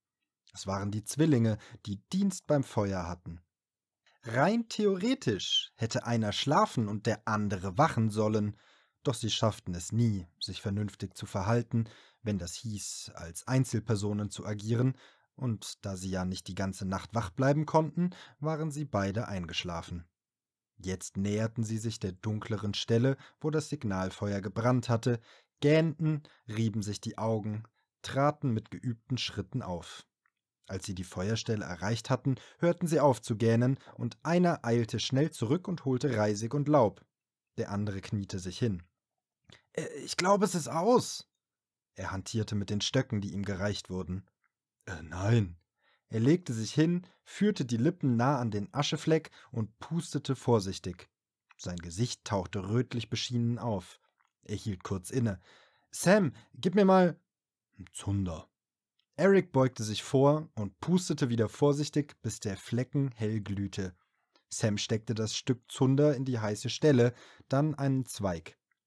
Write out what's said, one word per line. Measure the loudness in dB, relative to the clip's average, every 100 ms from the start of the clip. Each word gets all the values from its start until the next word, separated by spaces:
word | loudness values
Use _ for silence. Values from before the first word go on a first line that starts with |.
| _ _ _ _ _
Es | -12 -4
waren | -4 -2
die | -4
Zwillinge, | -4 2 4 6 4 2 -4 -14 -8
die | -10 -4
Dienst | 0 0 0 0
beim | 0
Feuer | 0 -2 -2 -2 -4
hatten. | -8 -10 -14 -16 _ _ _ _ _ _ _
Rein | -4 2 2 2 -2
theoretisch | 0 2 2 0 0 0 -2 0 -2 -2 -4
hätte | -4 -2 -2
einer | 0 0
schlafen | 0 2 4 2 2 -2
und | -2 -2
der | -2 -2
andere | -2 0 -2 -2 2
wachen | 2 4 0
sollen, | 2 2 2 0 -4 _ _ _ _
doch | -6 -4
sie | -2
schafften | 0 0 0 -6
es | -8 -4
nie, | 0 2 0 -6 -10
sich | -10 -6
vernünftig | -4 -2 -4 -6 -12 -10
zu | -8
verhalten, | -4 0 0 2 0 -2 -6 -20 _
wenn | -4 -4
das | -4
hieß, | -10 -8 -8 -8 -10 -12 -14
als | -14 -12 -2
Einzelpersonen | 0 2 -2 -2 -2 0 -2 -4
zu | -6 -8
agieren, | -6 -2 2 2 0 -8 _ _ -8
und | -6 -4 -8 -12
da | -8 -6
sie | -4
ja | -2
nicht | -2 -4 -8
die | -6
ganze | -4 -4 -4
Nacht | -4 -4 -4
wach | -4
bleiben | 0 2 2 2
konnten, | 2 2 0 -2 -4 -18 -8
waren | -6 -4 -4
sie | -6 -4
beide | -2 0 -2 -4
eingeschlafen. | -6 -6 -6 -6 -6 -8 -10 -12 _ _ _ _ _ _ -12
Jetzt | -8 -6 -6 -4
näherten | -2 0 -2 -2
sie | -4 -4
sich | -4 -6
der | -6
dunkleren | -6 -4 -4 -4 -4 -4 -4
Stelle, | 2 4 4 0 -6 _
wo | -4
das | -2 -2
Signalfeuer | -4 -2 -2 -2 -4 -4 -2
gebrannt | -4 0 2 2 2
hatte, | 0 2 -2 -4 -20 _ _
gähnten, | 4 6 4 2 0 0 -4 _ -8
rieben | 0 0 0
sich | -4 -6
die | -6 -4
Augen, | -2 0 -2 -6 -8 _ _ _
traten | -6 0 2 2 0
mit | -2 -4
geübten | -8 -6 -6 -4 -4
Schritten | -4 -6 -6 -6
auf. | -6 -6 -8 -18 -20 _ _ _ _ _ -10
Als | -8 -8
sie | -8
die |
Feuerstelle | -8 -4 -2 -2 -2 -4 -4
erreicht | -4 -2 -2 0
hatten, | -2 0 -4 -6 -2
hörten | 0 2 2
sie | 4
auf | 4 4
zu | 0 0
gähnen, | 4 6 4 2 -4 -8
und | -8 -6
einer | 0 4 4 2
eilte | 2 2 2 -2
schnell | 0 2 0
zurück | 0 0 0 -2
und | -6 -2
holte | 0 0 2
Reisig | 2 0 -2
und | -2 4
Laub. | 6 6 2 _ _ _ _ _ -8
Der | -4
andere | -2 -4 -4
kniete | -4 -4 -4 -6
sich | -8 -2
hin. | -2 -2 -6 _ _ _ _ _ _ -20 _
"Äh, | -8 -8 -8 -8
ich | -2
glaub, | 2 4
es | 2 0
ist | -2
aus." | -2 4 4 2 -6 -14 _ _ _ _ _ _ -12
Er | -8
hantierte | -8 -4 -4 -2 -2
mit | -2
den | -2
Stöcken, | 0 0 0 -2
die | -4
ihm | -4
gereicht | -4 -2 -2 -4 -6
wurden. | -6 -4 -6 -8 _ _ _ _ _ -12
"Äh, | -12
nein." | -10 -4 4 4 4 -2 _ _ _ _ -6
Er | 0
legte | 4 4 2
sich | -6 -2
hin, | 2 4 2 -2 _
führte | -14 0 0 2 0
die | 2
Lippen | 2 2 2 4
nah | 4 2
an | 0
den | -2 -4
Aschefleck | -2 -2 -2 2 2 0 -16 -10
und | -6 -6 -6
pustete | -6 -6 -4 -4 -4 -2
vorsichtig. | 2 2 2 -6 -8 -12 -14 _ _ _ _ -14
Sein | -10 -8
Gesicht | -8 -4 -4 -4 -4
tauchte | -4 -2 -6 -2
rötlich | 0 0 -4 -6
beschienen | -6 -4 -2 0 -2
auf. | -2 -4 -6 -16 _ _ _ _
Er | -10 -8
hielt | -6 -6
kurz | -4 -6 -4
inne. | -2 -2 -2 -10 -20 _ _ _
"Sam, | -2 4 6 4 -2 -14
gib | -4 0 4
mir | 8
mal | 8 6 2 _ _ _ _ _ -20 -18
Zunder." | -10 -2 0 0 -4 -10 _ _ _ _ _ _ 2
Eric | 4 6 4
beugte | 4 2 2
sich | -4 -4
vor | 2 6 6 4 0 -6
und | -8 -6
pustete | 0 2 2 0 0
wieder | 2 0
vorsichtig, | 2 2 4 0 -2 -2 -4
bis | -8 -6
der | -6 -6
Flecken | -4 -2 -2 -2 -2
hell | -2 -2 -2
glühte. | -4 -4 -4 -4 -8 -8 _ _ _ _ _
Sam | -2 0 0
steckte | 0 -2 -2
das | -2 -2 -2
Stück | -2 -2 -2
Zunder | 0 4 6 4 4
in | 0
die | -2
heiße | -2 -2 -4
Stelle, | 2 4 6 6 2 -10 -20 -2
dann | 0 2 0
einen | 0 0 0
Zweig. | -2 -2 -2 -6 -20 _ _